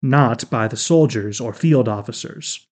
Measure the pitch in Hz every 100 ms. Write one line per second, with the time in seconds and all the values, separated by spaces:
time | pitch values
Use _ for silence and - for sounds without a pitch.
0 | 135 143 131 117 - 123 110 113 - 165
1 | 147 113 104 104 120 - 165 143 113 104
2 | 101 110 - - - - _